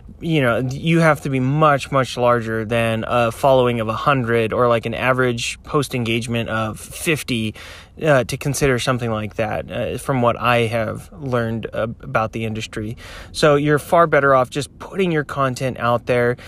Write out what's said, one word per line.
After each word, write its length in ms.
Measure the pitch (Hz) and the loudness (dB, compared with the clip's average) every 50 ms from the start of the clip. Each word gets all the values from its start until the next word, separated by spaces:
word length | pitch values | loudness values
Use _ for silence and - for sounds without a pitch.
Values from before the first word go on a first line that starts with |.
| - - - - | -20 -20 -16 -8
You 220 | - 170 160 151 135 | -4 0 0 2 2
know, 160 | 120 113 107 | 2 2 0
you 420 | 131 127 131 143 - 165 165 165 | 0 -2 -4 -4 0 2 2 4
have 200 | 165 160 147 - - | 4 4 2 2 0
to 80 | 151 | -2
be 100 | 135 131 | -2 0
much, 520 | 127 131 143 151 160 151 143 131 - - 143 | 0 0 2 4 4 4 4 2 0 0 0
much 240 | 135 127 - - | 0 0 0 -2
larger 480 | 127 123 120 120 120 110 113 113 113 110 | 0 2 4 4 2 2 -2 -4 -4 -2
than 400 | 104 120 117 113 113 113 110 107 | -2 0 0 2 2 0 -2 -2
a 240 | - 120 123 120 117 | 0 0 2 2 0
following 500 | 113 - - 139 131 131 123 123 120 117 | 0 2 4 6 6 6 6 4 2 0
of 80 | 107 110 | -2 -4
a 40 | 110 | -4
hundred 600 | - - 147 143 131 120 113 117 117 113 107 104 | -2 0 2 2 2 2 2 2 2 2 2 2
or, 160 | 110 123 120 | 2 2 2
like, 180 | 117 117 - | 2 2 0
an 80 | 117 113 | -2 -4
average 640 | - 117 127 131 127 127 123 120 117 - - - - - | 0 0 2 2 2 2 2 0 -2 -4 -6 -8 -10 -8
post 320 | - - 151 135 - - | -4 -2 -2 -2 -2 -2
engagement 540 | 127 117 113 117 120 113 117 117 117 113 - | -4 -2 -2 -2 -2 -2 -2 -4 -4 -4 -4
of 300 | 110 110 107 - - - | -4 -4 -4 -4 -6 -10
fifty, 720 | - - - - - 170 156 123 - - 127 113 110 107 - - - - - - - - - - - | -14 -16 -14 -6 -4 -2 -2 -2 -2 -4 -4 -2 -2 -4 -6 -10 -14 -18 -20 -20 -20 -20 -12 -2 2
uh, 220 | 160 143 131 117 | 4 4 4 2
to 120 | - 143 | 0 -4
consider 420 | 131 - 147 131 - 151 139 127 117 | -6 -4 -4 -2 0 0 2 2 0
something 300 | - 139 127 120 123 113 | 0 -2 -2 -2 -2 -4
like 260 | 110 107 107 101 - | -4 -4 -6 -6 -6
that, 340 | - 110 107 107 80 62 - | -6 -4 -4 -4 -6 -8 -8
uh, 280 | 87 - - 78 87 127 | -8 -6 -6 -6 -6 -6
from 220 | - - 139 127 | -4 -2 0 2
what 160 | 120 120 110 | 2 2 0
I 300 | - - 120 123 120 117 | 2 2 2 2 4 2
have 460 | 110 117 117 110 107 104 117 - - - | 0 0 -2 -4 -4 -6 -8 -12 -16 -16
learned, 560 | 160 147 131 123 120 117 113 113 113 104 - - | -12 -6 -4 -2 -2 -2 -2 -4 -4 -6 -6 -6
uh, 140 | 110 110 117 113 - | -4 -4 -4 -6 -10
about 320 | - 135 135 - 110 - - | -8 -4 -2 -2 -2 -2 -4
the 120 | 113 113 | -6 -6
industry. 520 | 110 110 110 110 - - 113 107 107 120 - - - - - - - | -6 -6 -6 -8 -8 -8 -8 -8 -8 -10 -12 -14 -18 -18 -18 -18 -14
So 240 | - - - 151 143 | -2 2 4 4 4
you're 240 | 143 147 147 151 139 | 4 4 2 2 2
far 300 | - - - 170 165 160 | 2 2 4 4 4 4
better 260 | 156 143 139 139 135 | 4 4 4 6 4
off 160 | 131 127 - | 4 4 0
just 260 | - 143 139 - - - | -2 -6 -8 -8 -10 -16
putting 320 | - - - 190 190 175 160 | -16 -10 -4 -2 0 0 0
your 100 | 151 143 | 0 -2
content 560 | - - 147 135 131 123 120 139 127 - - | -4 -4 -2 -2 -2 -2 -2 -4 -4 -4 -2
out 280 | 117 120 120 117 - | 0 0 0 0 0
there. 300 | - 127 123 120 120 123 - - | 0 0 2 2 0 0 -4 -8